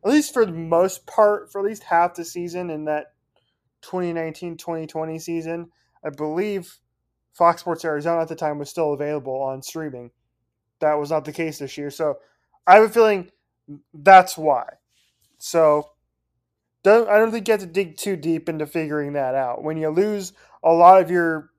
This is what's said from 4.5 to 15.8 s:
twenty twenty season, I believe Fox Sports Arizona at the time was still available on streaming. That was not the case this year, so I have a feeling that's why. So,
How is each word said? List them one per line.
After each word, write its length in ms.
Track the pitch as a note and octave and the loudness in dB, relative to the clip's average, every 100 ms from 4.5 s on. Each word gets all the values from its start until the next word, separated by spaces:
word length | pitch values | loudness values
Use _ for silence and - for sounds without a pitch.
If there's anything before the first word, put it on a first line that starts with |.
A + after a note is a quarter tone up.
| E3 | -14
twenty 300 | - E3 D#3 | -10 -10 -10
twenty 320 | D#3+ D#3+ D#3+ | -10 -10 -10
season, 520 | E3 E3 D#3+ E3+ E3+ _ _ _ | -8 -8 -8 -10 -12 _ _ _
I 60 | D3+ | -14
believe 680 | C#3+ D3+ D#3+ G#3+ G3 F3 _ _ _ _ _ _ | -8 -8 -6 -6 -6 -10 _ _ _ _ _ _
Fox 300 | _ E3+ E3 | _ 0 2
Sports 220 | - E3 | -6 -6
Arizona 380 | E3 D3+ D#3 E3+ | -6 -4 -2 -4
at 60 | E3 | -4
the 80 | D#3+ | -6
time 220 | D#3+ D3 | -6 -6
was 120 | C#3+ | -10
still 220 | - D#3 | -4 -4
available 500 | C#3+ D3 D3+ C3 C3 | -2 -6 -6 -8 -6
on 200 | C3+ C3+ | -6 -8
streaming. 500 | - D#3+ D#3 B2+ A#2+ _ _ _ _ _ _ _ | -12 -12 -12 -12 -18 _ _ _ _ _ _ _
That 140 | D3+ | -2
was 160 | D3+ C#3+ | -2 -2
not 140 | D#3 | -4
the 80 | D3+ | -6
case 260 | D3 E3 D3 | -8 -8 -8
this 180 | C#3 - | -14 -10
year, 140 | C#3+ | -12
so 280 | C#3 D#3 C3+ _ _ _ _ - | -6 -6 -6 _ _ _ _ 6
I 100 | G3 | 8
have 80 | |
a 40 | A3 | 8
feeling 420 | A#3 A3 G3+ F3+ _ _ _ _ D3 _ | 4 2 2 -6 _ _ _ _ -20 _
that's 460 | D#3 D3 F#3+ F#3 - | -2 8 8 8 -2
why. 260 | D#3 C3 - - _ _ _ _ _ _ | -2 -2 -4 -18 _ _ _ _ _ _
So, 520 | - E3 D#3 D3 | -4 2 4 2